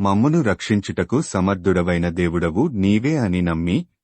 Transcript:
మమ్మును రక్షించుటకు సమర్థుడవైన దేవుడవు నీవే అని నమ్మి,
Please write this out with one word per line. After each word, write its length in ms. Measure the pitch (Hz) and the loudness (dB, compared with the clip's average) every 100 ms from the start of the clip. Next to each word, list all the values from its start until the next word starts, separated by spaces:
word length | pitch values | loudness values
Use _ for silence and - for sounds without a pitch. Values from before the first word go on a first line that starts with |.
మమ్మును 420 | 98 98 131 165 | 0 2 2 2
రక్షించుటకు 800 | 120 90 - 107 - - 87 123 | 0 -2 0 -2 -2 -4 -2 -2
సమర్థుడవైన 840 | 160 98 92 98 90 90 87 87 87 | -2 0 0 0 0 0 2 0 0
దేవుడవు 580 | 82 87 85 82 80 160 | 0 -2 0 -2 0 -2
నీవే 500 | 113 95 107 127 156 | 0 2 2 2 0
అని 260 | 107 90 | 0 0
నమ్మి, 440 | 87 82 85 113 175 _ | 0 -2 0 -2 -4 _